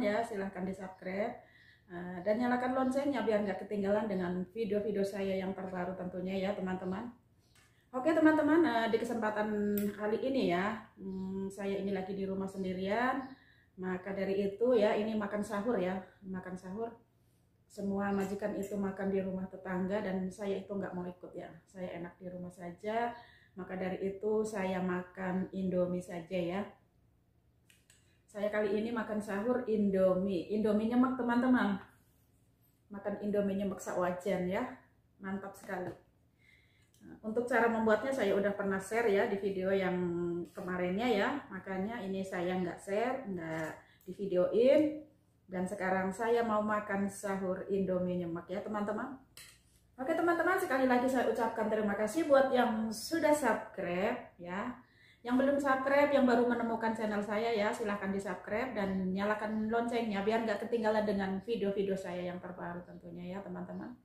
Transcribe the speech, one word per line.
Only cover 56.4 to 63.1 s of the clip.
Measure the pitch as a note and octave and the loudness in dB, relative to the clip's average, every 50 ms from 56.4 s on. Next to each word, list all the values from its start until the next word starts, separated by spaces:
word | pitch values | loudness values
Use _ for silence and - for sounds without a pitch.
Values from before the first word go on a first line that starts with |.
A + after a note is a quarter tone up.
| A#3+ A#3+ | 4 4
menemukan | A#3+ A3+ A#3 A3+ A3+ A3+ A3+ A3+ | 2 0 0 -2 -2 0 -2 -2
channel | A3 A3+ A3 G#3 G#3 G3+ G3+ | -2 -2 -2 -2 -2 -2 -2
saya | A3+ G#3 G#3+ A3+ A#3 A#3 | -2 -2 0 0 0 0
ya, | G#3 G#3 G#3+ | 2 0 0
silahkan | B3 A#3+ A3+ G3+ G3+ G3+ G3 G3 | 0 -2 -2 -4 -2 -2 -2 -2
di-subscribe | G3 G3 G3+ G3+ F3+ - - - G#3 A3 C4 C4 G#3+ | -2 -2 -2 -4 -6 -8 -6 -6 -4 -4 -4 -4 -2
dan | G#3+ G3 F#3+ F#3+ F#3+ F#3 F#3 F#3 | -2 -2 0 0 0 0 0 0
nyalakan | G3 G3+ G#3 G#3+ G#3+ A3+ G#3+ A3 G#3+ G#3+ A3 | 0 0 0 0 0 -2 -4 -2 -2 -2 0
loncengnya | A#3 A#3 B3 B3 B3 A3+ A#3 A3 G3 G3 | 0 0 0 2 0 0 0 0 -2 0
biar | G3 G#3+ A3+ A3+ A3+ | 0 2 2 2 2
nggak | A3 G3+ G#3 A3+ G#3+ | 0 -2 -2 -2 -2
ketinggalan | A#3 A3+ G#3+ G#3+ G#3+ G#3+ G#3 G#3 | -2 0 2 2 2 2 2 2
dengan | G3 G3 F#3+ F#3+ F#3+ F#3+ - A#3 | 0 0 0 0 -2 -4 -2 -2
video-video | A#3 F#3+ G3 G3+ G3 G#3 F#3+ G3 F#3 | -2 0 0 0 0 0 0 0 0
saya | F3+ - F3+ F3 F3+ F3+ F3+ | -2 -2 -6 -6 -4 -4 -4
yang | F3 F3+ - | -6 -6 -8
terbaru | - F3 - F3 E3+ F3 F3 F3 | -10 -10 -8 -8 -8 -8 -10 -10
tentunya | - F3 F3 F3 F3 | -12 -16 -16 -14 -14